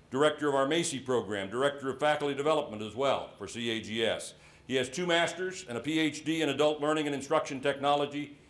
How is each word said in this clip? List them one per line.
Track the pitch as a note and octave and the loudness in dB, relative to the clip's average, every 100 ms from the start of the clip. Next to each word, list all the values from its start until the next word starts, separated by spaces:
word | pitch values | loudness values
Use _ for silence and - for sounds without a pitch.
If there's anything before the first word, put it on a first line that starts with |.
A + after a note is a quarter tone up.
| - | -6
Director | C3 D3+ D3 D3 | 4 4 4 2
of | |
our | C#3 C3+ | 2 4
Macy | E3 D3+ C3 | 2 0 -4
program, | B2 B2 G2 G#2 G2 | 0 0 0 -4 -4
Director | A#2 C#3 C#3 C3 | 0 0 0 -6
of | - | 0
Faculty | D3+ D3 D3 | 2 2 0
Development | C3+ D3 D3+ - G#2+ | 0 2 2 0 -6
as | G#2+ | -8
well | G2+ C3+ G2+ E2 - | -2 0 0 -2 -10
for | G2 | -10
C | A#2+ A#2 | -6 -4
A | A2+ | -4
G | F#2+ A2 | -4 0
S. | A2 D#2+ - - - - - | 0 0 -6 -14 -20 -18 -4
He | C3 | -2
has | B2+ | -2
two | - F3+ | -2 2
masters | E3+ E3 F3+ F#3 F#3 - | 4 2 -2 -6 -8 -8
and | A#2 | -6
a | |
P | C3+ D#3+ | -2 0
H | D#3 C#3+ | 0 0
D | D3 D#3+ | -4 0
in | D3 | 0
Adult | C3 D3+ D3+ | 4 2 2
Learning | D3 D#3 | 0 0
and | D3 | 0
Instruction | C#3 B2 D#3 D3 C3+ | -2 0 0 0 -2
Technology. | C#3+ C#3 C#3 D3 C#3+ C#3+ D3 - | -2 0 2 2 2 -4 -8 -12